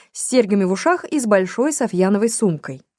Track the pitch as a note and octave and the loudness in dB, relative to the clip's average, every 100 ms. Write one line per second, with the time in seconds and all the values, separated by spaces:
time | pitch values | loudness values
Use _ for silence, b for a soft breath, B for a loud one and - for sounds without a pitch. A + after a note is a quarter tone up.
0 | b - - B3+ G#3 G3+ F#3 F#3+ D#4+ F4 | b -12 0 0 2 0 0 0 0 -2
1 | - D4+ A#3 G3+ F#3 - C#4 D4+ A#3 F3+ | -2 -4 2 2 0 -2 -2 -2 -2 0
2 | F#3 G3+ A3+ A3+ G#3 D3+ - C3+ _ | 2 4 2 2 -2 -2 -8 -16 _